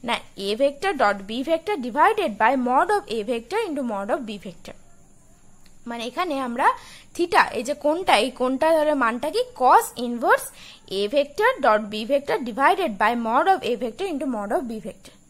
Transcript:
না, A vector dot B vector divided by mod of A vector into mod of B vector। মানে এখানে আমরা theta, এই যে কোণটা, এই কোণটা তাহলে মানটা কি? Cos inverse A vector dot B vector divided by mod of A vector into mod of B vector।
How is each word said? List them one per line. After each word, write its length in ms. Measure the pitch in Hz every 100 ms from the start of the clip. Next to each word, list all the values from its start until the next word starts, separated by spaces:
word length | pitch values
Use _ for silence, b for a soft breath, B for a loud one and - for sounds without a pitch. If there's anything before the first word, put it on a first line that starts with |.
| 240
না, 80 | 226 - - 196
A 20 | 214
vector 300 | 277 285 381 302
dot 140 | 214 202 196
B 20 | 226 269
vector 260 | 320 320 403 247
divided 440 | 233 349 440 330 202
by 120 | 220 269 247
mod 200 | 254 349 294
of 60 | - 226
A 20 | 208
vector 300 | 233 226 415 440
into 140 | 294 247
mod 140 | 202 202 311
of 40 | 220
B 20 | 208 196
vector। 300 | 170 - - - - - - - - - - - - 240
মানে 140 | 233 233
এখানে 260 | 247 359 277 254
আমরা 200 | 240 370 508 B B B -
theta, 280 | 339 392 - -
এই 60 | 247
যে 60 | 285
কোণটা, 300 | 294 320 381 247
এই 60 | 254 254
কোণটা 280 | 254 262 311 330
তাহলে 200 | 302 294 233
মানটা 220 | 240 294 392
কি? 60 | 494 -
Cos 260 | 254 381 466 - 240
inverse 420 | 240 302 508 - B B B B 190
A 20 | 208 285
vector 340 | 285 - 440 494 254
dot 160 | 214 214
B 20 | 214 220
vector 260 | 285 285 330 247
divided 420 | 214 277 392 339 196
by 100 | 220 240 226
mod 180 | 240 359
of 60 | 370 202
A 20 | 233
vector 220 | 233 226 392
into 120 | 294 285 233
mod 140 | 208 294
of 60 | 254
B 20 | 220 185
vector। 280 | - - -